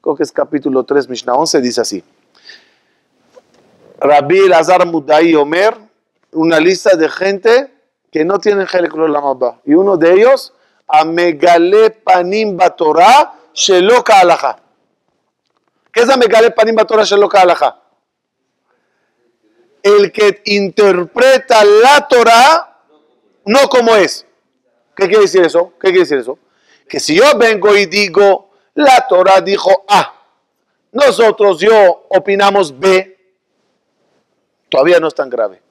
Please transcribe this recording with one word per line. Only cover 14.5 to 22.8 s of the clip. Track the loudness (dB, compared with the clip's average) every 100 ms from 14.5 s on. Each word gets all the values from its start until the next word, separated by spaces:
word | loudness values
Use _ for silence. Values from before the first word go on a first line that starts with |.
| -8 _ _ _ _ _ _ _ _ _ _ _ _ _
¿Qué | -2
es | 0
Amegale | 2 2 2 2
Panim | 0 -2
Batorah | 0 0 0
Shelo | 0 0 0
Kehalacha? | 2 2 0 -4 -6 _ _ _ _ _ _ _ _ _ _ _ _ _ _ _ _ _ _ _ _
El | 0 2 0
que | 0 -2 -2 -6
interpreta | -4 -2 0 2 0 -4 0 2 2 2 2
la | 4 4 4 2 2
Torah | 0 4 4 4 2 -4 _